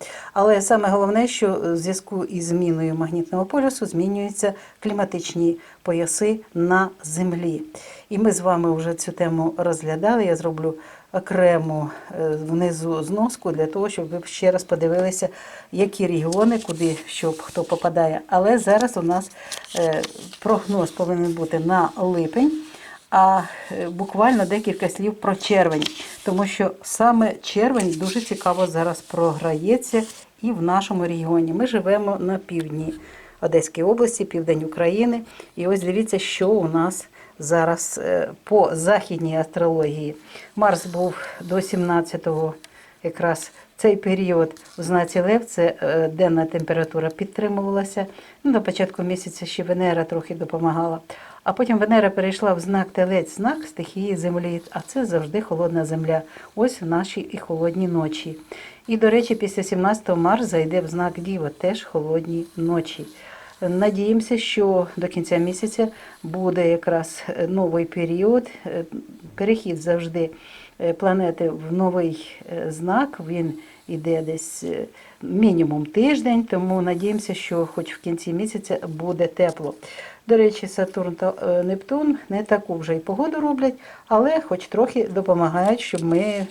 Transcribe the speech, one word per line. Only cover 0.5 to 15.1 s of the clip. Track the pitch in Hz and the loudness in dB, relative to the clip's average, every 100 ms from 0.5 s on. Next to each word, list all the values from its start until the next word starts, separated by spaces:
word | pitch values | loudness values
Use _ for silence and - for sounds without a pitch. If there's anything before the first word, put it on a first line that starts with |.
| 202 | 6
саме | 202 226 202 | 4 4 4
головне, | 202 196 214 240 | 4 4 2 2
що | - 202 190 | 2 0 2
в | 170 170 | 0 0
зв'язку | 175 185 - 190 | -2 -4 -4 -6
із | - 180 | -4 -4
зміною | 170 175 175 160 160 | 0 0 2 2 0
магнітного | 160 160 170 170 185 | -2 -2 -2 -2 -2
полюсу | 190 294 269 262 214 | 0 0 0 0 -4
змінюються | 170 190 202 202 202 202 196 - - | -2 0 -2 -4 -2 -2 -2 -14 -8
кліматичні | 208 202 196 175 170 170 170 170 - - | -4 -2 -2 -4 -6 0 0 0 -8 -10
пояси | - 170 165 - 214 220 - | -2 -2 0 0 0 -2 -4
на | 170 175 190 190 - | 0 2 4 2 -4
Землі. | 156 160 185 170 170 151 - - - - - | -8 -4 -2 -2 -4 -4 -8 -16 -20 -18 -6
І | 202 | 2
ми | 220 | 2
з | 185 | 2
вами | 185 170 170 160 | 2 4 2 2
вже | 165 | -2
цю | 165 - | -4 -4
тему | 165 170 165 160 160 | -2 0 2 0 0
розглядали. | 175 156 156 160 202 240 | -2 0 -2 0 2 4
Я | 185 165 | 2 0
зроблю | 165 156 160 156 - - _ | -2 -2 -4 -4 -12 -20 _
окрему, | 185 185 185 175 165 160 156 151 - - 165 | -6 -2 4 6 4 2 -4 -4 -8 -12 -4
е, | 160 | -2
внизу | 156 156 165 175 160 165 160 | -2 -2 0 0 0 -4 -4
зноску | 156 202 240 - 277 | -2 0 -2 -2 -4
для | 156 156 | -2 -2
того, | 196 202 | -2 -4
щоб | 185 160 | -4 -6
ви | 170 | -8
ще | - - 185 | -10 0 2
раз | 185 | 2
подивилися, | - 160 165 175 185 | 0 0 2 2 0